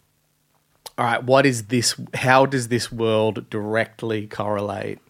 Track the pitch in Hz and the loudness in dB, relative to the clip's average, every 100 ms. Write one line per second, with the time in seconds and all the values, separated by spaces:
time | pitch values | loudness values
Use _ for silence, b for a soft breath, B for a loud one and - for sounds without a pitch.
0 | _ _ _ _ _ _ _ _ - - | _ _ _ _ _ _ _ _ -12 -4
1 | 120 117 127 135 139 120 104 123 - - | -2 0 4 4 4 2 -2 0 0 -2
2 | 117 123 131 131 135 135 117 117 - 117 | -8 -2 4 6 4 2 -2 -4 -4 -4
3 | 113 110 110 104 - 110 104 110 107 - | 0 2 2 -2 -8 -8 -4 -2 -2 -6
4 | 117 110 104 - 104 104 101 101 104 104 | -6 -4 -6 -6 -4 -2 -4 -6 -8 -10
5 | _ | _